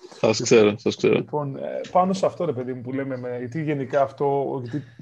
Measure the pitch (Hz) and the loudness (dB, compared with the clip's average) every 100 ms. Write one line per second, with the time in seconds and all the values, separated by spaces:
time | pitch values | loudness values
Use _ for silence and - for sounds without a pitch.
0 | - - 117 110 120 117 104 104 113 - | -20 0 2 2 6 6 6 4 -2 2
1 | 107 - 120 147 143 135 143 131 - 185 | 2 2 0 -4 -6 -6 -8 -8 -2 2
2 | 185 190 160 - 175 123 127 127 120 135 | 2 2 -2 -2 -4 -4 -6 -8 -6 -6
3 | 135 127 123 123 123 160 151 147 127 143 | -6 -6 -8 -8 -6 -4 -2 -2 0 0
4 | 135 - 143 139 135 135 120 143 - - | 0 0 0 0 -2 -6 -6 -8 -10 -14